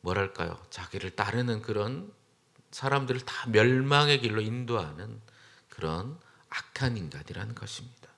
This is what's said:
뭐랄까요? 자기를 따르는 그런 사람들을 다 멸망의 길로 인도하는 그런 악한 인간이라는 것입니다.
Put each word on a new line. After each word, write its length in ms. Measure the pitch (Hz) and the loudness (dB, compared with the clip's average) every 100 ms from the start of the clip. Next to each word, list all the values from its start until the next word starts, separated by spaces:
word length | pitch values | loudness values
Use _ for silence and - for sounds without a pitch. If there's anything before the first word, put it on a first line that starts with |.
뭐랄까요? 580 | 87 92 98 - 82 85 - | 0 0 0 -2 -6 -6 -12
자기를 400 | - 92 98 98 - | -14 -10 -8 -8 -4
따르는 460 | 101 117 123 107 | -2 0 0 -2
그런 500 | - 107 104 139 202 - _ _ _ _ _ | -2 -2 -2 -4 -10 -18 _ _ _ _ _
사람들을 520 | - 135 139 131 123 | -4 2 2 2 -2
다 260 | - - - | -2 -8 4
멸망의 720 | 107 117 131 135 143 147 143 | 8 8 6 6 6 6 4
길로 200 | 120 107 | 2 0
인도하는 800 | 110 120 120 117 90 - 104 110 - - - - _ | 0 -2 -2 -2 -2 -8 -12 -12 -18 -20 -20 -20 _
그런 500 | - 80 80 110 160 - _ _ | -6 -4 -2 -6 -10 -16 _ _
악한 460 | - - - 131 117 | -12 -10 -2 0 0
인간이라는 580 | 80 71 - - 107 | -6 -10 -12 -10 -8
것입니다. 540 | 117 110 - 117 120 - | -8 -10 -12 -14 -18 -20